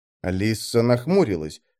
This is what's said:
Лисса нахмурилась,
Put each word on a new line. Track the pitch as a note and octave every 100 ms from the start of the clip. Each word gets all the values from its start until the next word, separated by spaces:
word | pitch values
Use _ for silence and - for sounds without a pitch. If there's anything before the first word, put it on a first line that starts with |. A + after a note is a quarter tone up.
| _ _
Лисса | F#2 F#2 G#2+ A2 - A#2+
нахмурилась, | A#2+ A#2+ B2 G3 C#3 F2 D#2 - _ _